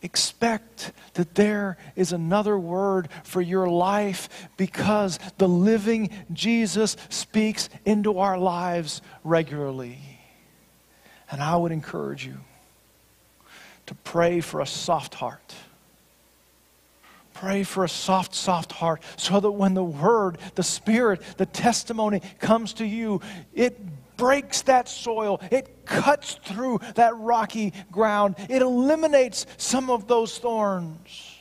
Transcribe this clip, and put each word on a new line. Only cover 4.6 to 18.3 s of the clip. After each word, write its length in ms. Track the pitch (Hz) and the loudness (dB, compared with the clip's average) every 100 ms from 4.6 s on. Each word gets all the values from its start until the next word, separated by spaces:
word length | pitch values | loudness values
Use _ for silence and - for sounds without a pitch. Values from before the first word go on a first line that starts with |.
| 190 - 156 214 202 156 - - | -4 0 2 2 2 -2 -12 0
the 120 | 190 | 4
living 600 | 175 196 226 202 226 208 - - | 6 4 4 2 0 0 -6 -12
Jesus 640 | 165 214 233 220 175 214 - - | -6 0 2 2 0 0 -2 -10
speaks 580 | - - 220 220 208 - - | -10 -2 0 0 0 -8 -6
into 340 | - 208 208 190 | 0 2 2 2
our 200 | 196 185 | 0 2
lives 640 | 185 175 180 175 156 - - - | 0 0 -2 -2 -4 -10 -12 -14
regularly. 760 | 156 165 165 147 139 131 123 127 139 131 _ _ _ _ _ _ _ _ - - _ | 0 2 2 -4 -6 -6 -10 -14 -20 -20 _ _ _ _ _ _ _ _ -20 -20 _
And 120 | 139 | -6
I 140 | 147 175 | 0 2
would 140 | 170 | 2
encourage 540 | 160 143 160 143 143 | -2 -6 -8 -6 -8
you 140 | 131 135 135 _ _ _ _ _ _ _ _ _ _ - - - - | -12 -14 -20 _ _ _ _ _ _ _ _ _ _ -20 -20 -20 -20
to 80 | - | -18
pray 440 | - 170 170 175 | -6 0 2 2
for 200 | 160 151 | -2 -6
a 60 | 139 | -6
soft 480 | - - 165 127 | -6 -2 -2 -4
heart. 400 | - 123 - _ - - _ _ _ _ _ _ _ _ _ _ _ _ _ _ - _ | -10 -10 -10 _ -20 -20 _ _ _ _ _ _ _ _ _ _ _ _ _ _ -20 _
Pray 280 | - 190 196 | -10 -4 -2
for 220 | 196 190 | -2 0
a 40 | 180 | -2
soft, 460 | - - 190 175 | -2 0 0 0